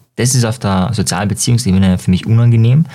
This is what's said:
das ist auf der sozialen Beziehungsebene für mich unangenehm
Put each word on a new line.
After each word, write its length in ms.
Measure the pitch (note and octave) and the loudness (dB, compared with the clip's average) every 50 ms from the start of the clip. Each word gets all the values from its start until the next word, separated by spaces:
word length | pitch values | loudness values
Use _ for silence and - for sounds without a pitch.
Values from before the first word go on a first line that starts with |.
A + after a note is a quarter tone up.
| _ _ _ | _ _ _
das 200 | - A#2 B2+ C3 | -4 -2 0 0
ist 100 | B2+ A#2 | 0 0
auf 140 | A2 G#2+ - | -2 -2 -4
der 320 | - G2+ F#2+ F#2+ F#2 - - | -4 -2 -2 0 -2 -2 -2
sozialen 340 | - F2+ - - F2+ G#2 G2 | -4 -4 -4 -4 -4 -4 -4
Beziehungsebene 680 | G2 - - - A#2+ A2+ - G2 F#2 F#2+ G2 F#2+ F#2 F2+ | -4 -4 -2 -2 -2 0 0 0 0 2 2 2 0 0
für 140 | - - | 0 0
mich 140 | F#3 F3 - | -2 0 0
unangenehm 600 | - A2+ A#2 A#2+ A#2+ A#2 A2+ A2+ A#2 B2+ D#3 E3+ - - | 0 0 2 2 4 4 4 4 4 2 2 0 0 -4